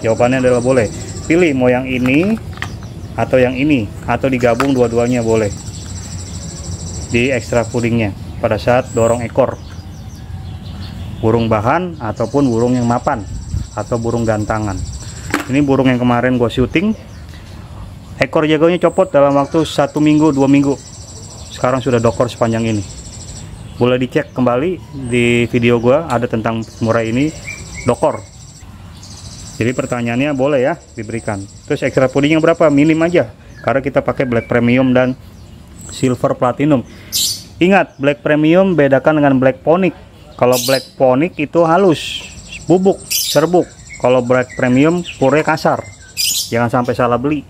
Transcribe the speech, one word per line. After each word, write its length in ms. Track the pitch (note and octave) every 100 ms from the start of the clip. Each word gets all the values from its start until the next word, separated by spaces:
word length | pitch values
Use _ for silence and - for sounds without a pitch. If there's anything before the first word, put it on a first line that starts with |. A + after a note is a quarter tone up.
Jawabannya 400 | A#2 A2 A#2+ C3
adalah 160 | B2+ B2
boleh. 320 | A#2+ C3 G#2 - - - -
Pilih 240 | E3 F3 C3+
mau 160 | B2+
yang 160 | B2 C3
ini 480 | B2+ B2+ C#3 F#3 A3 - - - - - - - -
atau 240 | A2+ C3
yang 160 | B2 B2+
ini, 320 | D3 C#3+ A2+ -
atau 240 | - A#2+ C3+
digabung 480 | C3 A#2+ A#2 C#3 C3
dua-duanya 480 | A#2+ A#2 A#2+ B2
boleh. 240 | A2+ A2+ G#2 - - - - - - - - - - - - - - - -
Di 240 | A#2+ B2
ekstra 320 | B2+ - B2
pudingnya 480 | A2 B2 A#2 A#2 G#2+ G2 - -
pada 160 | A#2 A2
saat 320 | - B2 B2+
dorong 320 | A2+ A2+ A#2
ekor. 320 | A#2 - - - - - - - - - - - - - - - - - - -
Burung 240 | A2+ A#2 A2+
bahan 560 | G#2+ G#2+ D#3 F3+ D#3+
ataupun 480 | A#2 G#2 A2+ C#3 C#3
burung 240 | A2+ B2 B2+
yang 80 |
mapan 400 | A#2 A#2+ - C3 G2 - - - - -
atau 160 | G#2 B2
burung 320 | A#2 A#2 A2+
gantangan. 480 | A2 G#2 A2 G#2 F#2 - - - - - - -
Ini 160 | C3
burung 240 | C#3+ C3+ C3
yang 160 | B2
kemarin 320 | B2 A#2+ B2 B2+
gua 160 | A#2
syuting. 400 | A#2+ A#2+ D#3+ G3+ G#3+ - - - - - - - - - - - -
Ekor 240 | C3+ E3
jagonya 320 | D#3 D#3 E3 F3
copot 320 | E3+ E3 F#3
dalam 320 | - C#3+ C#3
waktu 240 | C#3 E3
satu 400 | D3+ - C#3+ -
minggu, 320 | D3+ D3+ D#3 C3+
dua 160 | C3+
minggu. 240 | C#3+ C#3+ C3+ - - - - - - -
Sekarang 320 | - B2+ C3
sudah 240 | B2+ A#2+
dokor 240 | A#2 - B2
sepanjang 480 | - A#2 A2+ A2+ G#2+
ini. 80 | G2 - - - - - - - - -
Boleh 160 | A#2+ B2+
dicek 400 | B2+ D#3 C#3+ -
kembali 480 | B2 A#2+ D#3+ F3 A2 C#3+ B2+
di 400 | A#2+ A#2+ A#2+ A#2+
video 320 | B2+ A#2 A#2+
gua, 320 | A#2 C#3 E3
ada 160 | A#2+ B2
tentang 320 | B2+ A2+ A2+ A2 -
murai 240 | A#2 A#2 A2+
ini 240 | A#2+ D3 - - - - - -
dokor. 480 | A#2+ D#3 A2 - - - - - - - - - - - - -
Jadi 160 | - A2+
pertanyaannya 640 | B2+ B2+ B2 A#2 A#2+ C#3+
boleh 320 | C#3 C3 D3 B2+
ya 80 | E3+ - -
diberikan. 400 | G#2+ A2+ - G2+ G2+ - -
Terus 160 | D3 C#3+
ekstra 240 | - C3
pudingnya 320 | C#3+ C#3+ D#3+
berapa? 320 | D#3+ E3 E3
Minim 240 | C#3+ D3+ D#3+ E3
aja, 240 | F3 A#2 - - -
karena 240 | - B2 C3+
kita 160 | C#3
pakai 240 | C3+ - C3
black 240 | A#2 -
premium 480 | A#2+ A#2+ B2 C3 B2
dan 160 | B2+ B2+ - - - - - - -
silver 400 | - C3 B2 C#3
platinum. 480 | B2+ B2 A#2+ C#3+ C#3 G#2+ - - - - - - -
Ingat, 400 | E3+ G3 D#3+ -
black 240 | C3+ C#3+ -
premium 480 | D3+ D3+ F3 F#3+
bedakan 480 | E3 C#3+ C3+ D#3 D#3
dengan 160 | C#3+ C3+
black 240 | C3 B2+
ponic. 320 | - E3+ F#3 - - - - -
Kalau 160 | B2 B2+ B2
black 320 | C3+ - -
ponic 400 | C3 B2+ C#3 -
itu 240 | D3 E3
halus, 640 | E3 E3+ G3 D3+ - - - - - - -
bubuk, 320 | F3 F#3 F3 -
serbuk. 560 | - - D3+ D#3+ F3 C3+ - - -
Kalau 240 | B2 B2+ A#2+
black 320 | B2+ B2 -
premium 480 | B2+ B2+ D3+ F3 E3+ -
purnya 240 | C3+ C#3+ D3+
kasar. 400 | D#3 E3+ C3 - - - - - - -
Jangan 320 | A#2 A#2 B2+
sampai 160 | B2 A#2+
salah 240 | B2 A#2+
beli. 240 | C3+ D3+ C3+